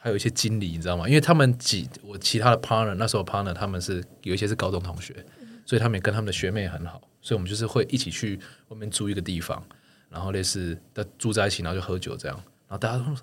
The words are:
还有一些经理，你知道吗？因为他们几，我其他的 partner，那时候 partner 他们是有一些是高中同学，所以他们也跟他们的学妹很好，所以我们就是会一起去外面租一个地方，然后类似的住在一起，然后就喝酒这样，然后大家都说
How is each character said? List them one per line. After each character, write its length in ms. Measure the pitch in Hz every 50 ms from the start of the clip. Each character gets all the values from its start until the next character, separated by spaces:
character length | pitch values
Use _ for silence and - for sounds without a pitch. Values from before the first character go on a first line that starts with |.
还 100 | - 117
有 60 | 104
一 20 | 101
些 100 | - 117
经 280 | - - - 107 110 104
理， 120 | 101 87
你 80 | 82 82
知 100 | 82 90
道 80 | 87
吗？ 100 | 87 85
因 80 | 127 143
为 60 | 151
他 120 | 147 165
们 240 | 170 156 139 127 120
几， 320 | 123 - - 110 92 - - - -
我 160 | - 101 101 95
其 220 | - - - 107
他 100 | 107 123
的 100 | 117 117
partner， 340 | - - 117 110 113 107 95
那 120 | 90 113
时 100 | 117 -
候 80 | 104 90
partner 280 | - - 101 101 95
他 140 | 90 - 107
们 140 | 101 95 90
是 220 | 87 - 98 87 87 - - -
有 120 | - 95 90
一 20 |
些 120 | 98 107 101
是 80 | 110
高 160 | - 98 92
中 80 | 98 90
同 180 | 92 92 87 -
学， 140 | - - - - - - - - 240 - - - -
所 120 | - 123
以 40 | 110
他 80 | 113 117
们 80 | 107
也 40 | 95
跟 120 | - 107
他 80 | 101 113
们 60 | 107
的 60 | 101
学 180 | 90 - 98 92
妹 160 | 104 107 98
很 180 | 90 82 80 85
好， 160 | 85 - - - _ _ _
所 120 | - -
以 40 | 117
我 40 | 101
们 80 | 90 92
就 60 | 104
是 100 | 107 113
会 220 | 107 - 120 110 -
一 80 | 135
起 140 | 127 - 85
去 300 | 85 - 117 107 98 95 - - - - _ _
外 80 | 107
面 140 | 110 107 104
租 180 | - - 104 101
一 60 | 98
个 60 | 95
地 200 | 85 95 92 82
方， 220 | 82 - 82 - - - - - _ _ _ _ _ _
然 100 | 82 82
后 120 | 90 95
类 100 | 98 95
似 340 | 92 - - 98 90 85 82 80 - -
的 140 | _ 107 104 - -
住 160 | - - 117
在 140 | 104 107 98
一 40 | 101
起， 120 | - -
然 100 | - 80
后 60 | 90 95
就 60 | 92
喝 120 | - 90
酒 200 | 92 - - -
这 100 | - -
样， 100 | 76 67 - - - _ _ _ _
然 20 |
后 80 | 98 98
大 120 | - 113
家 80 | 123 123
都 60 | 120 147 143
说 80 | 127